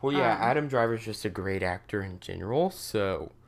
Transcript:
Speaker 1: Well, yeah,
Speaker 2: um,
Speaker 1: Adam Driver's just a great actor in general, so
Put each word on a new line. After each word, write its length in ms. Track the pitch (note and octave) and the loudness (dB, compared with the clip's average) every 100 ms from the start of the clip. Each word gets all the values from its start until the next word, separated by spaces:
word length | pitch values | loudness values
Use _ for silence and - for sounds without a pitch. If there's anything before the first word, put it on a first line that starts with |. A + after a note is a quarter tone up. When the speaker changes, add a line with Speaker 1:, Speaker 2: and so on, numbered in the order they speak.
Speaker 1:
Well, 120 | C3+ C#3+ | 0 2
yeah, 180 | A#2+ G2+ | 2 4
Speaker 2:
um, 60 | |
Speaker 1:
Adam 260 | A#2 D3 D3 | 2 2 2
Driver's 360 | B2+ A#2 A2+ A2 | 2 2 0 -4
just 200 | G#2 G#2+ | -6 -4
a 40 | |
great 320 | F2+ F#2+ F#2+ | -4 -2 0
actor 380 | F#2 F2+ - G#2 | 0 -2 -4 -4
in 180 | F#2+ F2+ | -4 -8
general, 500 | - F2+ F#2 C3+ F3+ | -10 -8 -2 0 0
so 600 | - - A2 G2 E2+ - - | -2 -4 0 0 0 -6 -14